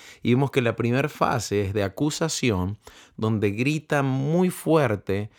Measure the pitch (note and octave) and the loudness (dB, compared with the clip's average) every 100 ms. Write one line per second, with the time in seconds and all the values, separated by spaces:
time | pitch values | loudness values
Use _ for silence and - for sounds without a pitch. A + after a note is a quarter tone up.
0 | - - - B2 C#3 C#3 A#2 A2+ A#2 B2 | -20 -4 2 2 2 2 0 0 0 0
1 | D3 - - A#2+ - G2+ F#2+ G#2 G2 - | 0 0 0 0 0 0 0 0 -2 -2
2 | D3+ - D#3+ - B2+ F#2+ F2+ G#2+ - - | -4 -2 -4 0 0 0 -2 -6 -14 -20
3 | - - A2 A2 G#2 G2+ C3 D#3 - D3 | -20 -4 -2 0 0 0 -2 -2 -2 0
4 | C#3 C3 C#3 E3+ F#3 - D#3+ D#3+ B2+ G2+ | 0 0 0 2 0 0 2 2 4 0
5 | - G2 G#2+ | -2 -4 -6